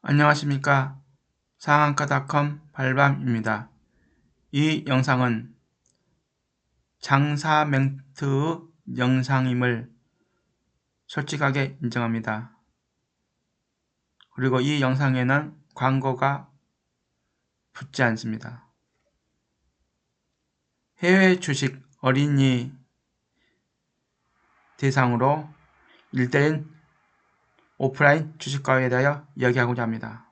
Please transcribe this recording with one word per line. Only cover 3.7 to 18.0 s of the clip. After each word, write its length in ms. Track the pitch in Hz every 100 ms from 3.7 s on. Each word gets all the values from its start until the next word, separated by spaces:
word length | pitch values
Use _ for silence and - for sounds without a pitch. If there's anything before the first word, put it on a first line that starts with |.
| _ _ _ _ _ _ _ _
이 320 | 143 156 156 147
영상은 720 | 131 131 127 123 113 120 - _ _ _ _ _ _ _ _ _ _ _ _ _ _
장사 640 | - 139 147 147 156 151
멘트의 960 | 151 139 135 135 - - 139 135 156 165 - _ - 123
영상임을 920 | 127 131 127 135 127 123 123 117 127 _ _ _ _ _ _ _ _ _ _ _ _
솔직하게 720 | - 143 147 143 135 135 135
인정합니다. 720 | 120 123 117 113 110 107 117 _ _ _ _ _ _ _ _ _ _ _ _ _ _ _ _ _ _
그리고 280 | - 131 127
이 220 | 135 151
영상에는 760 | 131 131 139 131 123 139 151 - _
광고가 760 | - 127 135 131 127 135 139 - _ _ _ _ _ _ _ _ _ _ _ _
붙지 300 | - 131 -